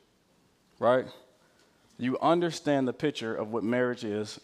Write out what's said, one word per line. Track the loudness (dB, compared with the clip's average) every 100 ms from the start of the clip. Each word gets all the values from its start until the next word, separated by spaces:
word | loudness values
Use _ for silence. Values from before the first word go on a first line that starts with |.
| _ _ _ _ _ _ _ 0
right? | 4 4 0 -10 -20 _ _ _ _ _ _ -6
You | -2 2
understand | 2 2 0 -2 0 2 0
the |
picture | 0 -2 -2 -4 -4
of | -4
what | -2
marriage | 0 2 0 -2
is | -4 -4 -4 -10